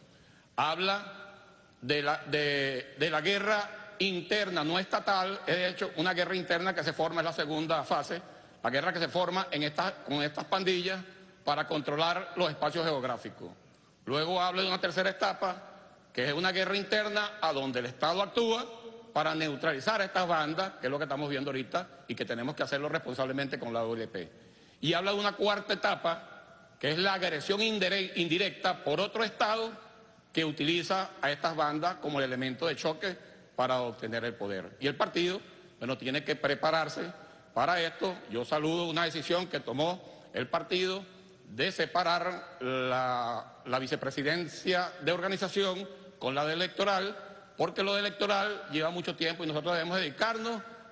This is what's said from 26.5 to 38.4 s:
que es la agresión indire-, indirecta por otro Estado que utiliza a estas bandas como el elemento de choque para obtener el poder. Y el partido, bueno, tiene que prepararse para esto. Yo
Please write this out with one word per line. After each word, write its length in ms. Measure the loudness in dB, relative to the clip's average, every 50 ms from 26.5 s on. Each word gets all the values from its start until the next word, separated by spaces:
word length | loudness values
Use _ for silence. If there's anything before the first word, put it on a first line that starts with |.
| -20 -20 -20 -20 -10 -4
que 120 | -2 0
es 80 | 2 2
la 160 | 2 2 2
agresión 460 | 2 0 0 0 -2 0 0 2 2
indire-, 520 | 2 2 2 2 2 2 2 0 0 -2 0
indirecta 680 | 0 0 2 2 2 2 0 -2 0 0 0 0 0 0
por 160 | 0 2 2
otro 240 | 0 0 0 0 -2
Estado 480 | -2 0 2 2 2 2 2 0 -4 -6 -10 -16 -20 -20 -20 -20 -20 -20 -20 -20 _ -2
que 120 | 0 0
utiliza 680 | 0 0 0 2 2 2 2 2 2 0 0 0 -2 -4 -2 -2
a 100 | 0 0
estas 240 | 0 0 0 2
bandas 400 | 2 2 2 2 2 0 0 -2
como 220 | -2 -4 -2 0 0
el 80 | 0
elemento 400 | 0 0 -2 -2 -2 -2 -2 -2
de 100 | -2 -2
choque 400 | 0 0 -2 -2 0 -2 -4 -4 -6 -10 -18 -20 -20 -20 -8 -2
para 240 | 0 2 2 2 2
obtener 440 | 2 -2 -4 -6 -6 -4 -2 -2 -2
el 100 | -4 -4
poder. 420 | -4 -4 -4 -4 -4 -6 -8 -8 -2
Y 60 | -2
el 80 | -2 0
partido, 460 | 0 0 0 2 0 0 0 0 -2 -6 -12 -18 -20 -20 -20 -12 -6
bueno, 180 | -4 -4 -4
tiene 260 | -2 -2 -2 -2 -2 0
que 140 | -2 -2
prepararse 760 | 0 2 2 2 2 2 2 4 4 2 0 -2 -6 -6 -8 -8 -12 -18 -20 -20 -20 -20 -4 0
para 260 | 2 2 4 4 2
esto. 340 | 2 0 -2 -2 -2 -2 -2 -4 -8 -6
Yo 140 | -4 -4